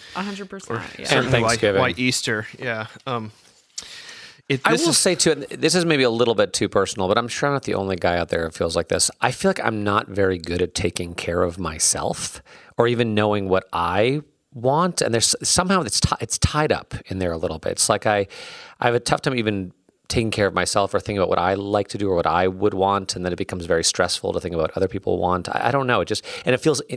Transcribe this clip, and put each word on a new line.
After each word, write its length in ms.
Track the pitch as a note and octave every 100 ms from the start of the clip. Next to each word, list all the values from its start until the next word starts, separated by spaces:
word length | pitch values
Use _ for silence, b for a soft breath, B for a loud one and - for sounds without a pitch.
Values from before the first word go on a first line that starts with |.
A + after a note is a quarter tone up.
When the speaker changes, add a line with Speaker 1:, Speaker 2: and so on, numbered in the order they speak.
| B -
Speaker 1:
A 80 |
hundred 260 | G3 G3 G3
percent, 300 | G3 - A2+
Speaker 2:
Or 40 | F2 -
Speaker 1:
yeah. 60 | -
Speaker 2:
certainly 260 | C3+ B2 B2
Speaker 3:
And 80 |
Speaker 2:
why, 60 | A2+
Speaker 3:
Thanksgiving. 320 | A2+ A2 G2
Speaker 2:
why 120 | B2+ A2
Easter, 500 | B2+ B2 - A2 G#2+ -
yeah. 280 | C3 A2+ A2 - -
Um, 260 | A#2+ A2 - b b _ - B B B B B B -
it, 120 | C3+
Speaker 3:
I 80 | -
Speaker 2:
this 120 | A#3+
Speaker 3:
will 80 | E4
Speaker 2:
is 60 | C4+
Speaker 3:
say, 160 | G3+
too, 180 | F3 -
and 100 | C#3+
this 320 | - C3 C#3+ E3+
is 80 |
maybe 200 | E3+ D3+
a 60 | B2+
little 240 | A2+ A#2+ G#2+
bit 180 | G2+
too 160 | - G2+
personal, 380 | - F#2+ - F#2
but 80 | G#2+
I'm 100 | A#2
sure 200 | - C#3+
I'm 40 | C#3
not 80 |
the 100 | -
only 240 | F#2+ G2 F#2
guy 200 | F#2 F2
out 120 | E2
there 160 | E2+ E2
who 60 |
feels 260 | - F2 E2+
like 100 | E2
this. 240 | F2+ - -
I 120 | -
feel 180 | - F#3+
like 100 | F#3
I'm 240 | A2+ A2
not 240 | G#2 G2+ -
very 300 | G2 F#2+ F#2
good 240 | E2 F2
at 120 | F2+
taking 400 | - F#2+ - F2 E2+
care 260 | - F2
of 160 | F2+ F2
myself 840 | F2 D#2 - - - - - - B B B -
or 100 | A#2
even 260 | A#2 A#2+
knowing 360 | G#2 G#2+ G#2 G2
what 180 | F#2 -
I 480 | E2+ F2 F#2 A#2 C#3+ D3 _ _
want. 480 | C3+ A#2+ D3 F3+ F3
And 120 | A2+
there's, 220 | A2+ - -
somehow 380 | - - F3 G3
it's 180 | B2+ -
ti-, 160 | - D3
it's 160 | A#2 -
tied 340 | - D3+ D3+
up 240 | G#2+ - - -
in 120 | F#2+
there 140 | F2+
a 40 | E2
little 220 | E2 D#2
bit. 140 | -
It's 160 | F2 -
like 160 | G#2 A2+
I, 220 | G#2 G2 B B B B B
I 60 | B2
have 100 | A#2+
a 60 |
tough 200 | A#2+ D3
time 140 | - B2+
even 380 | G#2+ G2+ F2+ - _ _ -
taking 240 | - A2
care 160 | G#2 G2+
of 60 |
myself 400 | F2 F2 - G2
or 80 | G2+
thinking 160 | - G#2
about 100 | F2+
what 100 | F#2
I 180 | F2 G2
like 340 | G2+ G#2 G2+
to 80 | G2
do 120 | G2+
or 60 | F2+
what 100 | E2
I 220 | E2 F#2
would 260 | F#2 G#2
want, 440 | G2 F#2+ G2 F#2+ -
and 80 | F2+
then 80 |
it 20 | F2
becomes 300 | F#2+ F#2 E2+
very 180 | E2+
stressful 480 | E2 - F2 - F#2+
to 80 | F#2
think 160 | F2+ E2+
about 140 | D#2
what 80 | -
other 100 | F#2+
people 300 | G2 G2 F2+
want. 300 | F2+ F2+ F2+
I, 180 | - -
I 40 |
don't 140 | C#3 C3
know. 140 | A#2
It 60 | F2
just, 180 | G#2 B B -
and 100 | B2+
it 40 |
feels, 220 | D#3+ C3 -